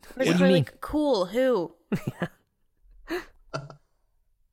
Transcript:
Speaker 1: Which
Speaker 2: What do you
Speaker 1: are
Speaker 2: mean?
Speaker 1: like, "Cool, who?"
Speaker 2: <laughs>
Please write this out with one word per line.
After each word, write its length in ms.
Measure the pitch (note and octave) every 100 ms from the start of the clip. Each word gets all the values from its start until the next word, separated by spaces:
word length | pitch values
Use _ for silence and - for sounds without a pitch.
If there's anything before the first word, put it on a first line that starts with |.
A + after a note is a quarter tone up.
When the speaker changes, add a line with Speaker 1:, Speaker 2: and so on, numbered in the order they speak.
| - B3
Speaker 1:
Which 120 | C4
Speaker 2:
What 100 | F3+
do 20 |
you 60 | F3+
Speaker 1:
are 20 |
Speaker 2:
mean? 100 | F3 B2+
Speaker 1:
like, 140 | -
"Cool, 440 | - D4 D4 G#3+ F3
who?" 460 | A#3 C4 G#3+ E3 _ -
Speaker 2:
<laughs> 1200 | G3+ - - E3+ _ _ _ _ _ _ - - F4 - - - C#3 C#3+ - _ _ _ _ _ _ _